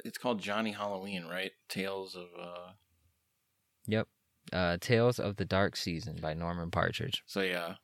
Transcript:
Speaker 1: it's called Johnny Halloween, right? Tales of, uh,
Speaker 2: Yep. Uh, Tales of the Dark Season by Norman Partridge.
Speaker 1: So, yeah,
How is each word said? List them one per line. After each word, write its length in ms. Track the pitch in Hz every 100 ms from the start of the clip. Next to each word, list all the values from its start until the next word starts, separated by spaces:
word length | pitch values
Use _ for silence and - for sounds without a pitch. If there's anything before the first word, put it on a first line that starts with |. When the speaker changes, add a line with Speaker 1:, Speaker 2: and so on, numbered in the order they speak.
Speaker 1:
it's 140 | - -
called 220 | 123 107
Johnny 320 | 95 104 110
Halloween, 520 | 101 104 98 101 92 82
right? 260 | 90 95 - -
Tales 460 | 101 95 98 92 90
of, 120 | 87 87
uh, 340 | 87 87 90 95 _ _ _ _ _ _ _ _ _ _ -
Speaker 2:
Yep. 220 | 110 - _ _ _ -
Uh, 240 | 92 87 87
Tales 380 | - 113 120 120
of 180 | 104 101
the 80 |
Dark 320 | 90 95 98 -
Season 400 | 92 82 - 80
by 140 | 80
Norman 360 | 80 85 87 85
Partridge. 520 | 85 87 - - - -
Speaker 1:
So, 140 | 101
yeah, 360 | 95 90 85 101